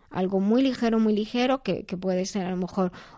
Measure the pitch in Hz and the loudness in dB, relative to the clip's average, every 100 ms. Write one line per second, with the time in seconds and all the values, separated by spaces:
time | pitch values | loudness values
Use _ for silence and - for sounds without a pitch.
0 | _ - 185 190 196 240 269 247 226 226 | _ -4 -2 0 2 4 2 2 0 2
1 | 220 214 214 247 254 269 196 175 - 180 | 2 2 0 0 0 0 0 -4 -4 -6
2 | 190 180 190 208 180 180 180 - 185 - | -2 -2 -2 -4 -4 -4 -4 -2 -2 -4
3 | - | -20